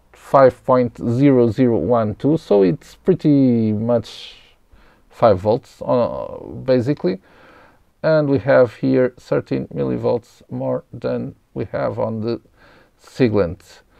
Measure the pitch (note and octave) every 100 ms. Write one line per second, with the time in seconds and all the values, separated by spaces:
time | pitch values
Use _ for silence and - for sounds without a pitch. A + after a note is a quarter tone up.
0 | _ _ - C#3+ C3 - - B2+ B2 -
1 | A#2 A#2+ C#3+ B2+ A#2 G#2+ B2+ A2 D#2+ A#2
2 | G#2+ G#2 C#3 D#3+ - G3+ F#3+ D#3 - -
3 | - F3 D#3 C#3+ C3+ A#2 A2 G#2+ A2+ A#2+
4 | - - - - _ _ _ _ _ _
5 | _ - A#2+ F#2+ G#2 - - _ - B2+
6 | A2+ C2 G#1+ - - A#2+ B2+ B2+ A#2 D3+
7 | F3+ F#3+ _ _ - - - _ _ _
8 | D3+ D#3 D3 C#3 B2 C3 B2 - C3+ C3
9 | B2+ - - D3 - C3+ C3 - C3+ B2
10 | A#2+ A#2+ - _ _ B2+ C3 B2+ - A#2+
11 | B2+ B2 B2 - _ - A#2 - C3 A2
12 | A2 A2+ A2 A#2 _ _ _ _ _ _
13 | - - B2+ G#2+ F2 F2+ _ - _ _